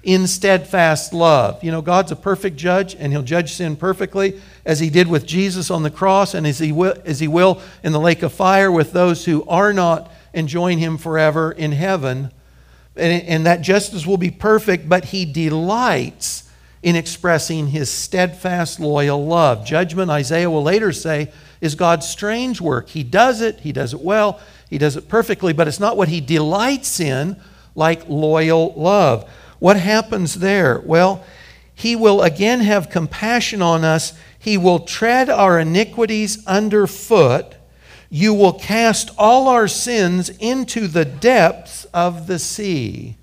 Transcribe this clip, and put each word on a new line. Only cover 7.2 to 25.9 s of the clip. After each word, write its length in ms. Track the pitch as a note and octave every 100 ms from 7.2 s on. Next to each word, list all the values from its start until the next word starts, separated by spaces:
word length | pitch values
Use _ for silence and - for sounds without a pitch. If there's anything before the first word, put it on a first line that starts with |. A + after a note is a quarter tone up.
| D#3
will 340 | E3 F#3 F#3 - -
in 80 | D#3+
the 80 | D3+
lake 240 | E3 E3
of 100 | E3
fire 380 | - F#3 G3 G3
with 220 | E3+ D3
those 320 | F3 F3+ E3+ F3
who 200 | D3+ -
are 260 | F3 G#3
not 380 | G3+ F3 D#3+ - - -
enjoying 460 | F3+ D#3 E3 F3+ E3+
him 180 | E3 D#3+
forever 540 | E3 D#3+ D#3 D3+ D#3+
in 200 | E3 D#3
heaven. 600 | C#3+ F#3 F#3+ C3 C3 C#3 - _ _ _ _ _ -
And, 280 | E3 F3 F3
and 180 | D#3+ D#3+
that 160 | F3
justice 440 | D3 G3 G3 G3 D#3
will 120 | G3
be 140 | F3+
perfect, 580 | - G#3+ G#3+ G#3+ F3+ D3
but 160 | F3+ -
he 200 | G3 E3+
delights 1200 | C#3+ D#3 D#3 E3+ A3 B3 D3+ B2 - - - - - _ _
in 140 | E3+ E3+
expressing 720 | E3 - F3 D#3+ - D#3+ D3
his 240 | D3+ C3+
steadfast, 880 | - - F#3 F3+ E3 F#3 F3+ E3 -
loyal 460 | D3+ D3 C#3+ C#3+ D3
love. 400 | E3+ D3+ A2+ A2
Judgment, 440 | D#3 F3+ E3+ F#3
Isaiah 400 | D3 C3 E3 F3
will 140 | D#3
later 280 | C#3+ G3+ G#3+
say, 400 | - D#3+ D3+ D3 - - _
is 160 | D#3+ D3
God's 320 | F3 E3+ -
strange 520 | - G#3 A3+ B3+ G#3+
work. 300 | E3+ B2 -
He 140 | D#3
does 380 | B2 F#3 B3+ A3
it, 180 | A3+ -
he 120 | D3+
does 220 | C3+ C#3
it 80 | C#3
well, 380 | D#3+ G#3+ G#3 - - - _
he 120 | C#3+
does 180 | D3 C#3
it 100 | -
perfectly, 460 | A3 - G3 F#3
but 140 | D3+ D#3+
it's 120 | C#3+
not 160 | G#3